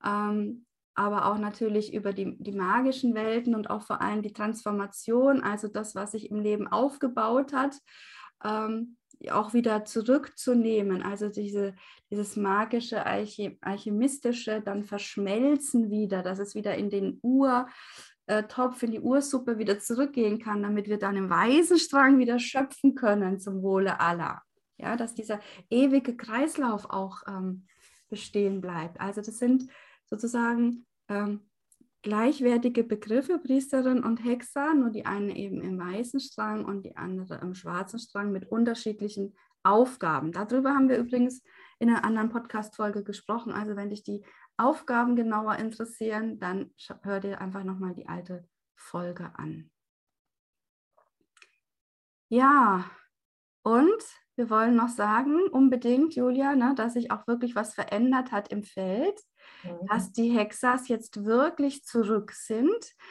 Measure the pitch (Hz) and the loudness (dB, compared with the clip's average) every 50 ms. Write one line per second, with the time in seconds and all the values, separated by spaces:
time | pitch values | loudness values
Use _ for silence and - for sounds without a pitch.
0 | - - 214 214 208 208 208 208 208 208 240 240 - _ _ _ _ _ - 185 | -4 -4 -2 -2 0 0 0 -2 -2 -4 -6 -10 -14 _ _ _ _ _ -4 -2
1 | 202 208 208 196 - 196 208 214 208 208 208 - 233 214 208 214 214 - - 214 | -2 0 0 0 0 0 0 0 -2 -4 -4 -4 -2 0 0 0 -2 -2 -4 -6
2 | 202 202 196 196 196 185 - - - 208 202 196 185 185 - 247 262 269 254 254 | -4 -4 -4 -4 -4 -6 -8 -8 -10 -8 -6 -4 0 0 2 2 2 2 0 2
3 | - 240 214 214 220 220 226 240 240 240 226 214 202 - 214 214 - - - - | 0 0 0 0 0 0 0 0 0 0 0 0 -2 -4 -6 -6 -6 -6 -4 -2
4 | - 196 208 214 208 208 208 - 214 214 220 220 - 208 208 202 196 196 - - | -2 -2 -2 -2 -4 -6 -6 -6 -4 -4 -4 -4 -4 -4 -4 -4 -4 -6 -10 -10
5 | - - 226 240 262 277 277 254 - 202 208 214 - 208 - 220 214 - - 190 | -4 0 2 4 6 6 4 4 2 -2 -4 -4 -6 -6 -6 -6 -6 -6 -6 -8
6 | 202 208 - 214 208 - 208 208 208 208 208 208 196 - - 214 254 285 - - | -8 -6 -8 -10 -8 -6 -6 -2 -2 0 -2 -2 -2 -2 0 0 0 0 0 -2
7 | - 254 247 240 220 220 240 262 277 277 285 254 269 285 277 - _ _ - - | -4 -2 0 0 0 2 2 0 0 0 0 0 0 0 -2 -6 _ _ -20 -20
8 | - - - - - - - - - 214 214 214 214 220 220 226 233 240 - _ | -20 -20 -20 -20 -20 -20 -14 -8 -6 -4 -2 -2 -2 -2 -4 -4 -6 -8 -12 _
9 | _ _ _ - - - - 208 214 214 - 240 233 226 214 214 214 - - 226 | _ _ _ -16 -8 -4 -2 -2 0 0 2 2 2 2 0 0 -2 -4 -4 0
10 | 214 233 262 302 277 - - - - 254 247 240 220 226 220 214 202 196 185 185 | 2 4 4 2 2 -2 -12 -6 0 2 2 4 4 4 2 2 2 0 0 -2
11 | - 190 202 202 208 208 208 208 208 202 202 202 202 196 190 - - - - _ | -2 -4 -4 -4 -6 -6 -6 -6 -6 -4 -4 -4 -4 -4 -6 -10 -18 -20 -20 _
12 | _ _ 208 208 202 202 - 208 202 196 196 208 226 226 247 233 233 - 226 208 | _ _ -6 -6 -6 -4 -4 -2 0 0 2 0 0 0 -2 -2 -2 -4 -4 -4
13 | - - 185 202 214 208 - - 202 190 - - - 190 196 208 - 220 208 208 | -2 -2 -2 -2 -4 -6 -8 -8 -8 -8 -8 -8 -8 -6 -6 -6 -4 -4 0 2
14 | 247 277 277 - - 240 240 - - 220 214 214 214 202 202 202 208 - 202 196 | 2 0 0 -2 -2 -2 -2 -2 -4 -4 -4 -4 -4 -4 -6 -6 -6 -6 -8 -8
15 | - - - 208 202 190 202 226 262 285 302 277 - - - 240 226 208 208 214 | -8 -8 -6 -4 -2 0 2 2 4 4 4 2 0 2 2 2 2 2 0 -2
16 | 214 190 190 185 180 185 190 196 202 202 - 214 208 208 180 196 202 202 202 196 | -2 0 -2 -2 -2 -4 -4 -6 -6 -6 -6 -6 -4 -4 -2 -2 -2 -2 -2 -2
17 | 196 190 190 - - 240 262 269 269 262 247 247 254 254 - - - - - - | -2 -2 -4 -2 0 2 4 6 6 6 4 2 0 -2 -8 -18 -20 -20 -20 -20
18 | - - _ _ _ - 208 214 208 214 - - 254 247 247 - 240 226 220 220 | -20 -20 _ _ _ -2 -2 -2 -2 -2 -2 -2 -2 -2 -2 -2 -4 -4 -4 -2
19 | - 240 262 285 277 - - 254 254 247 233 214 220 185 202 202 - - 233 240 | 0 2 2 2 2 0 -2 -2 -2 -2 -4 0 0 0 0 0 -2 -2 -2 0
20 | 285 277 285 254 226 208 208 220 - 220 208 208 202 208 208 208 202 202 208 202 | 0 0 0 2 2 2 0 -2 -4 -4 -4 -2 -2 -2 -2 -2 -2 -2 -2 -2
21 | 196 196 202 196 190 180 170 170 196 233 269 320 339 - 359 320 - - 277 277 | -2 -2 -2 -2 0 2 4 4 6 6 6 6 6 6 6 4 4 4 4 6
22 | 269 269 277 262 247 233 240 240 240 - - 262 269 269 - - - 277 277 - | 8 8 8 8 6 4 2 0 -2 -2 -2 -2 -2 -2 0 2 4 4 4 4
23 | 247 214 208 208 196 185 196 190 190 202 190 190 185 196 190 190 196 190 - - | 4 2 4 4 2 0 -2 -2 -4 -6 -4 -2 0 2 2 2 2 2 2 2
24 | 165 170 175 170 156 143 - - - _ _ _ _ _ _ - - - 226 240 | 2 0 0 0 -2 -6 -6 -8 -12 _ _ _ _ _ _ -8 -6 -4 -4 -4
25 | 233 233 - - 214 214 214 208 - - - - - - 226 240 277 277 269 277 | -4 -6 -8 -10 -8 -6 -8 -8 -8 -12 -20 -20 -6 0 4 4 6 6 6 4
26 | 269 254 240 240 - - 220 247 285 320 - - 269 233 214 202 - - - 190 | 2 0 -4 -8 -8 -6 -2 -2 -2 0 0 -2 -2 -2 -2 -4 -6 -6 -6 -6
27 | 196 190 185 - - 196 196 190 185 185 185 185 - _ _ _ _ _ _ _ | -6 -6 -10 -12 -12 -10 -8 -6 -6 -6 -6 -8 -12 _ _ _ _ _ _ _
28 | _ _ 214 208 - - - 208 202 190 196 190 180 180 175 165 160 170 170 - | _ _ -12 -12 -10 -4 -2 0 0 0 0 -2 -6 -6 -6 -6 -8 -8 -8 -8
29 | - 196 202 208 208 220 214 - 247 247 262 262 254 - - - - - _ _ | -8 -8 -6 -8 -8 -10 -6 0 2 4 4 4 2 -2 -16 -20 -20 -20 _ _
30 | _ _ 214 214 233 233 240 240 233 233 240 233 240 240 240 240 - _ _ _ | _ _ -8 -6 -4 -2 -2 0 0 0 0 2 0 0 0 -4 -8 _ _ _
31 | _ - 202 202 208 208 208 208 - _ _ _ _ _ _ _ _ _ _ _ | _ -6 -4 -4 -4 -4 -6 -6 -10 _ _ _ _ _ _ _ _ _ _ _
32 | - 208 208 214 226 262 294 - 262 240 240 240 240 247 240 233 233 233 214 208 | -6 -2 0 2 2 2 2 2 4 4 4 4 2 2 2 0 0 0 -2 -4
33 | - 208 220 262 262 349 359 - - 254 262 277 269 - 285 262 254 254 254 247 | -2 0 0 0 2 0 -2 -2 0 2 2 2 2 0 0 0 2 2 2 2
34 | - 226 226 226 220 240 247 240 - - - 285 285 311 320 285 247 233 214 208 | 2 0 -2 -2 0 -2 -2 -2 -4 -6 -6 -4 0 2 4 4 4 2 0 -4
35 | 208 - 196 202 202 202 - - 202 196 185 - 175 185 185 180 175 180 185 214 | -4 -4 -4 -4 -4 -4 -4 -6 -6 -6 -6 -6 -6 -6 -6 -6 -6 -6 -4 -6
36 | 247 240 - 277 262 - - - 214 214 214 214 - - 202 196 190 - - - | -6 -4 -4 -6 -6 -8 -8 -6 -4 -4 -4 -4 -6 -6 -8 -8 -10 -12 -12 -10
37 | - 185 185 185 185 185 - - - 180 185 185 170 165 175 180 196 196 - 233 | -8 -8 -8 -8 -8 -8 -10 -8 -8 -8 -10 -10 -8 -8 -6 -6 -6 -8 -10 -12
38 | - - - 202 208 208 196 190 190 - 226 226 233 233 226 226 - 220 214 - | -12 -10 -8 -6 -4 -4 -4 -6 -6 -4 0 0 2 2 0 -2 -4 -6 -6 -6
39 | 202 208 - 202 196 202 - _ _ _ _ _ - 190 202 220 254 254 - - | -8 -8 -6 -6 -8 -8 -10 _ _ _ _ _ 2 4 6 6 6 4 2 -2
40 | 190 165 156 135 147 160 170 180 214 214 240 262 262 262 285 277 269 262 254 240 | -2 -2 -2 -2 -2 -4 -4 -6 -4 -2 0 2 2 2 4 4 4 4 4 2
41 | 240 240 254 247 247 254 254 - _ _ _ - - - _ - 233 233 233 - | 0 0 2 2 2 2 0 -4 _ _ _ -20 -20 -20 _ 2 4 4 4 4
42 | - 214 220 220 220 233 233 233 240 - - 214 208 - - - 214 208 202 208 | 2 2 2 0 0 -2 -2 -4 -6 -6 -8 -8 -8 -8 -6 -4 -4 -4 -4 -4
43 | 202 202 202 - - - 214 233 240 226 - 208 208 214 208 202 202 202 208 208 | -6 -8 -10 -8 -6 -6 -6 -4 -6 -6 -6 -6 -6 -6 -6 -6 -6 -8 -8 -10
44 | - - 208 202 - - - - - - _ - 226 262 302 - - - 247 233 | -8 -8 -10 -10 -10 -14 -20 -20 -20 -8 _ 2 2 2 2 2 0 0 2 2
45 | 240 247 240 233 226 226 220 214 220 214 208 214 220 220 220 - 226 226 - - | 4 4 4 2 2 2 0 0 0 0 -2 -2 -4 -6 -6 -6 -8 -8 -8 -6
46 | 220 220 214 214 220 226 214 208 190 180 190 196 - - _ - - - - - | -6 -4 -4 -4 -4 -6 -6 -6 -6 -4 -4 -4 -6 -8 _ -18 -18 -18 -16 -10
47 | - 196 202 196 196 202 196 - 190 185 190 196 190 190 190 190 190 185 175 - | -6 -4 -4 -4 -4 -4 -6 -6 -8 -8 -8 -6 -6 -6 -6 -4 -6 -6 -6 -8
48 | - - 170 180 175 185 180 175 175 _ _ _ _ _ _ - - - - 175 | -10 -10 -10 -10 -10 -10 -12 -12 -14 _ _ _ _ _ _ -20 -16 -10 -8 -8
49 | 175 180 180 - 175 - - - - 156 156 160 156 _ _ _ _ _ _ _ | -6 -8 -8 -10 -12 -14 -12 -12 -10 -10 -10 -12 -14 _ _ _ _ _ _ _
50 | _ _ _ _ _ _ _ _ _ _ _ _ _ _ _ _ _ _ _ _ | _ _ _ _ _ _ _ _ _ _ _ _ _ _ _ _ _ _ _ _
51 | _ _ _ _ _ _ _ _ - - _ _ _ _ _ _ _ _ _ _ | _ _ _ _ _ _ _ _ -20 -20 _ _ _ _ _ _ _ _ _ _
52 | _ _ _ _ _ - 226 240 262 269 285 285 240 208 190 180 180 - - - | _ _ _ _ _ 0 2 6 6 8 8 8 6 6 4 2 -2 -6 -12 -20
53 | _ _ _ _ _ _ _ _ _ _ _ _ - 214 226 240 294 349 440 453 | _ _ _ _ _ _ _ _ _ _ _ _ 0 4 6 6 6 6 4 2
54 | - - - _ _ _ _ - 240 220 220 220 226 240 240 226 233 240 - - | -2 -10 -18 _ _ _ _ -4 -2 2 2 4 4 6 6 4 4 2 0 0
55 | 208 208 214 233 269 285 294 339 392 381 - 262 269 262 247 240 247 240 247 262 | 0 2 2 2 2 2 2 2 2 4 6 6 6 6 6 4 2 2 4 4
56 | 311 320 - 247 247 254 247 262 277 277 285 262 233 262 277 240 220 233 233 240 | 4 2 2 0 0 2 2 2 2 2 4 4 4 2 2 0 0 -2 -2 -2
57 | 233 - 214 208 - - 240 240 247 240 240 - - - - - 196 - 196 208 | -2 -2 -4 -4 -2 -2 -2 -2 -2 -2 -2 -4 -4 -4 -6 -8 -6 -4 0 2
58 | 240 254 262 254 254 254 220 202 - - 202 208 202 - - 190 190 185 190 220 | 2 4 4 2 0 -2 -4 -6 -4 -4 -6 -8 -8 -8 -6 -6 -4 -2 0 0
59 | 302 392 403 - - _ _ _ - - - - - 175 175 175 185 196 214 214 | 0 -2 -2 -4 -8 _ _ _ -20 -20 -20 -16 -14 -14 -12 -8 -4 -2 -2 -2
60 | 185 - - 233 233 233 240 220 208 214 - - - 247 247 254 254 - 233 220 | -2 -2 -2 0 2 2 4 2 2 0 -4 -2 0 2 2 2 0 -2 -4 -4
61 | 226 - - 208 202 214 226 247 285 339 330 - 285 277 277 - - - - 233 | -4 -8 -12 -6 0 2 4 4 4 2 2 0 -2 -2 -2 -6 -8 -2 0 0
62 | 220 196 220 208 208 - - - - - 220 226 247 330 440 466 - - - _ | 2 2 0 0 -2 -4 -10 -14 -8 -6 -2 2 2 2 2 0 -4 -10 -20 _
63 | - - | -20 -20